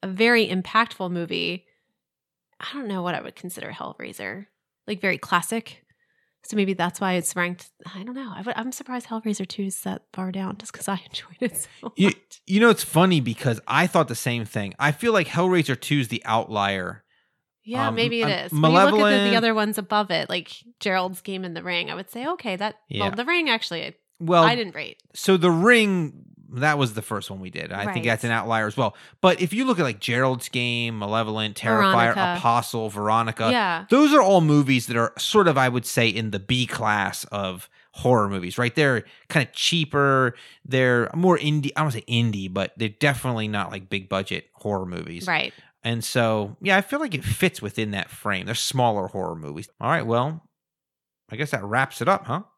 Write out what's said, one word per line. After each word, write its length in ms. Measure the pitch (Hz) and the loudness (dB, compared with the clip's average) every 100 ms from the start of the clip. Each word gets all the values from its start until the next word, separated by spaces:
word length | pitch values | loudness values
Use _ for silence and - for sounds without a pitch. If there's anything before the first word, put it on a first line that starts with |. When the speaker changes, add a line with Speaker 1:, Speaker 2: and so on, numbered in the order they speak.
Speaker 1:
a 60 | 190 | -8
very 380 | 185 226 240 220 | 2 4 4 4
impactful 640 | 185 180 220 226 - 185 | 0 0 0 0 -2 -6
movie. 540 | 175 170 175 170 175 _ _ _ _ _ _ _ _ _ _ | -4 -4 -4 -4 -6 _ _ _ _ _ _ _ _ _ _
I 60 | - | -14
don't 160 | 285 247 | -10 -6
know 140 | 190 | -4
what 120 | 175 | -2
I 60 | 156 | -4
would 140 | - | -6
consider 380 | - 185 - - | -14 -14 -12 -12
Hellraiser. 720 | - - - - - 95 113 202 _ _ _ - | -10 -12 -12 -14 -10 -10 -10 -14 _ _ _ -10
Like, 140 | 208 | -4
very 180 | 196 175 | -2 -2
classic. 640 | - 180 - 226 - - _ _ _ _ _ _ | 0 0 0 -6 -6 -18 _ _ _ _ _ _
So 100 | - 214 | -8 -2
maybe 180 | 190 | 0
that's 260 | 185 175 175 | 0 -2 -2
why 140 | 196 | -2
it's 200 | 180 165 | -2 -2
ranked. 360 | - 175 180 - _ - | -2 -4 -4 -14 _ -18
I 120 | 190 | -16
don't 100 | 208 | -14
know. 180 | 247 262 | -12 -12
I 100 | 185 | -10
would, 120 | 202 - | -8 -6
I'm 140 | 233 | -8
surprised 380 | 254 262 254 - | -10 -10 -10 -8
Hellraiser 400 | 226 220 202 190 | -6 -4 -4 -6
two 160 | - | -6
is 160 | 196 185 | -8 -6
that 220 | - 190 _ | -8 -10 _
far 180 | - 185 | -10 -8
down 260 | 185 190 196 | -6 -8 -8
just 140 | - | -14
'cause 140 | - - | -12 -6
I 140 | 196 | -6
<laughs> 60 | - | -8
enjoyed 280 | - - - | -14 -14 -6
it 160 | 247 - - - | -6 -6 -12 -14
so 120 | 233 - | -16 2
Speaker 2:
You, 100 | 190 | 2
Speaker 1:
much. 320 | - _ - - | 2 _ -20 -2
Speaker 2:
you 140 | 190 | 4
know, 100 | 233 | 6
it's 140 | 202 | 4
funny 360 | - 156 185 175 | 2 4 4 4
because 400 | 117 113 135 110 - | 0 -2 -2 -2 0
I 220 | 135 175 | 2 4
thought 180 | 180 151 | 2 0
the 80 | |
same 300 | 117 - 120 | -2 -2 -2
thing. 280 | 107 - 101 - | -4 -6 -6 -2
I 140 | 143 | 0
feel 200 | 147 233 | 0 0
like 140 | 214 156 | 2 0
Hellraiser 520 | 147 185 180 151 127 | 0 2 2 2 -2
two 180 | - 143 | -2 -2
is 100 | 120 | 0
the 140 | 117 | -4
outlier. 800 | - 110 107 107 101 98 90 98 _ _ _ _ _ _ | -2 -2 0 -2 0 -2 -6 -10 _ _ _ _ _ _
Speaker 1:
Yeah, 240 | 214 247 226 | -10 -4 -2
Speaker 2:
Um, 80 | 226 | 0
Speaker 1:
maybe 260 | 233 233 | -2 0
it 40 | 226 | 0
Speaker 2:
uh, 180 | 185 | -2
Speaker 1:
is. 80 | 139 | -2
When 100 | 151 | 2
you 60 | 160 | 6
look 100 | 170 | 8
at 60 | |
the, 60 | 196 | 8
Speaker 2:
Malevolent 380 | 302 - 202 202 | 6 6 4 4
Speaker 1:
the 40 | 226 | 4
other 160 | 226 | 2
ones 220 | 220 214 214 | 2 0 -2
above 360 | 196 214 202 | -2 0 0
it, 160 | 165 151 | -2 -2
like 220 | 180 165 - - _ | -4 -6 -18 -20 _
Gerald's 420 | 214 185 185 185 | -2 0 -2 -6
Game 240 | - 190 | -10 -8
in 100 | 185 | -8
the 100 | 165 | -8
Ring, 260 | 175 175 175 | -4 -4 -4
I 60 | 170 | -8
would 120 | 190 | -10
say, 140 | 233 269 | -8 -6
okay, 260 | 349 233 | -6 -6
that, 220 | 185 208 208 _ | -4 -4 -6 _
Speaker 2:
Yeah. 200 | 147 202 | -4 -4
Speaker 1:
well, 20 | 202 | -4
The 80 | |
Ring, 240 | 247 349 311 | -2 0 0
actually, 320 | 226 - 170 | -2 -2 -8
I, 120 | - - _ _ | -8 -12 _ _
Speaker 2:
Well, 240 | 165 175 | 2 6
Speaker 1:
I 100 | 170 | 6
didn't 220 | 240 208 160 | 4 -4 -8
rate. 260 | 139 - _ | -14 -14 _
Speaker 2:
so 220 | - - 190 | -8 2 4
The 140 | 175 | 6
Ring, 720 | 165 196 240 214 185 151 - - _ - | 6 6 6 6 2 -2 -8 -20 _ -14
that 280 | 123 147 147 | -2 0 2
was 160 | 131 | 0
the 80 | 107 | -2
first 260 | 104 107 92 | -6 -8 -8
one 120 | 95 | -12
we 100 | 92 | -12
did. 220 | 87 80 | -12 -10
I 60 | 92 | -6
think 100 | 104 | -4
Speaker 1:
Right. 160 | 110 | -2
Speaker 2:
that's 180 | 113 113 | 0 0
an 80 | 120 | 0
outlier 380 | 113 107 113 107 | -2 0 -2 -2
as 80 | 104 | -2
well. 180 | 117 - - _ | -2 -2 -20 _
But 200 | 185 180 | 2 2
if 120 | 175 | -2
you 120 | 208 | -2
look 160 | 262 208 | 0 0
at, 20 | |
like, 160 | 143 107 | 0 -2
Gerald's 500 | - 120 131 127 - | -2 0 0 0 -4
Game, 480 | 131 120 120 117 110 | -4 -2 -2 -4 -4
Malevolent, 560 | 101 110 110 110 107 101 | -2 -2 -2 -2 -4 -4
Terrifier, 580 | 117 110 196 190 117 | 0 2 4 4 4
Speaker 1:
Veronica. 200 | 196 185 175 | 2 0 0
Speaker 2:
Apostle, 500 | 147 120 117 120 110 | 2 2 0 -4 -6
Veronica, 600 | 101 104 113 113 113 113 | -4 0 2 0 -2 0
Speaker 1:
Yeah. 360 | 247 202 165 190 | 2 0 -2 2
Speaker 2:
those 240 | 254 302 | 6 8
are 80 | 294 | 6
all 200 | 190 196 | 6 6
movies 440 | 160 147 139 131 - | 6 4 6 2 2
that 100 | 117 | 0
are 160 | 117 - | 0 -2
sort 300 | - 214 180 | 0 4 6
of, 100 | 135 | 6
I 100 | 131 | 4
would 180 | 123 117 | 2 -2
say, 220 | - 117 | 2 2
in 220 | 101 110 | 2 -4
the 80 | 101 | -6
B 280 | 98 127 123 | -2 -2 -2
class 580 | - 110 104 98 - - | -2 0 2 0 -4 -8
of 360 | 104 98 90 - _ _ | -6 -6 -8 -14 _ _
horror 340 | - 127 123 101 | -4 4 4 4
movies, 300 | 98 90 90 | -2 -6 -2
right? 140 | 120 139 | -2 2
They're 260 | 147 123 - - _ | 2 2 -4 -20 _
kinda 200 | 160 123 | -2 -2
cheaper. 840 | - - 170 151 143 139 135 127 117 - - | -2 -2 0 0 2 2 4 2 -2 -18 -20
They're 460 | - 131 127 120 117 165 | -4 2 4 4 2 0
more 200 | 185 170 | 2 4
indie. 360 | 151 151 139 | 2 0 0
I 60 | - | 0
don't 60 | 156 | 0
wanna 40 | 113 | -2
say 40 | |
indie, 500 | - 120 117 104 95 | -2 0 2 0 -4
but 200 | 95 95 - | -4 -4 -4
they're 140 | 113 | -6
definitely 580 | 104 147 131 131 117 107 | 0 0 0 -2 -4 -4
not, 240 | 104 95 | -4 -4
like, 160 | 98 95 | -8 -8
big 180 | 101 95 | -8 -4
budget 420 | 95 95 90 - | -4 -4 -8 -10
horror 320 | _ 104 101 92 | _ -4 -4 -4
movies. 400 | 87 82 85 101 | -8 -10 -10 -4
Speaker 1:
Right. 260 | 160 64 - _ _ | -2 -4 -8 _ _
Speaker 2:
And 180 | 117 117 | -4 -4
so, 540 | 113 127 117 110 104 110 | -2 0 2 2 -2 -4
yeah, 160 | 190 196 | 2 2
I 40 | |
feel 180 | 196 285 | 2 -4
like 160 | 302 | -4
it 80 | 156 | -4
fits 400 | - 110 185 - | -4 0 0 0
within 300 | 104 - 110 | -8 -4 -4
that 180 | 101 - | -4 -6
frame. 360 | - 107 98 92 | -8 -4 -4 -4
They're 100 | 113 | -4
smaller 500 | - 131 123 104 95 | -4 0 0 0 -4
horror 300 | 104 87 82 | -6 -6 -6
movies. 320 | 76 76 - _ | -10 -12 -14 _
All 80 | 113 | -2
right, 160 | 160 | -2
well, 440 | 113 117 131 160 _ _ _ _ _ _ _ _ _ | 0 0 0 -6 _ _ _ _ _ _ _ _ _
I 60 | 110 | -10
guess 160 | 143 | -6
that 100 | - | -6
wraps 380 | 98 113 135 - | -2 -2 -2 -2
it 80 | - | 0
up, 180 | 196 - | 0 0
huh? 160 | 143 208 | -8 -8